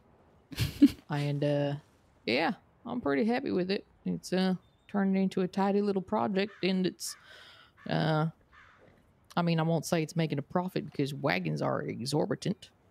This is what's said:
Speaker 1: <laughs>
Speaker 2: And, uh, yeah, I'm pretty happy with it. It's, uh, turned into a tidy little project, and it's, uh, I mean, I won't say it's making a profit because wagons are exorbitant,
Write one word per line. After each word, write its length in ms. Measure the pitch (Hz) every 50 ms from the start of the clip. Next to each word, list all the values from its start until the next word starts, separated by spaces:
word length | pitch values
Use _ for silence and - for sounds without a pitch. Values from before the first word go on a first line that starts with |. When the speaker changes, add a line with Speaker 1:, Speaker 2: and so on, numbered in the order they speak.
| _ _ - _ _ - _ _ _ _
Speaker 1:
<laughs> 580 | - - - - - - 285 269 - - - -
Speaker 2:
And, 340 | 156 143 143 147 143 143 147
uh, 300 | 147 147 143 143 143 143 147 - _ _ _ _ _ _ _ _
yeah, 260 | - 117 - - 277 190 - _ _ _ _ -
I'm 140 | - 240 247
pretty 220 | - 285 277 269 226
happy 260 | 220 240 262 277 -
with 200 | 196 180 180 185
it. 140 | 196 - - _ _ _ _
It's, 260 | 185 175 170 - - 180
uh, 220 | 185 185 185 185 - - _ _ _ _ -
turned 280 | - 202 196 190 190
into 240 | 190 190 190 - 196
a 60 | 185
tidy 340 | 175 - 196 190 202 196 202
little 200 | 208 202 196 190
project, 520 | 180 - 214 226 240 233 196 190 202 220 - - -
and 220 | 180 190 190 185
it's, 300 | - - - - - - - - - - - - - - - - - _ - - -
uh, 380 | - 160 165 156 156 151 156 165 - - _ _ - - - - - - - - - _ _ _ _ _ _ _ -
I 40 | 175
mean, 180 | 170 170 165 160
I 40 | 160
won't 220 | 165 165 156 151
say 180 | - 180 165 156
it's 120 | 151 -
making 200 | 165 160 151 147
a 40 | 143 139
profit 420 | - - 180 180 185 - 151 147
because 280 | 156 - - 143 135 143
wagons 480 | 139 139 147 175 190 180 160 151 143
are 200 | 139 139 131 -
exorbitant, 880 | - 151 110 113 117 135 139 156 180 196 - - - 160 202 - - - _ _ _ _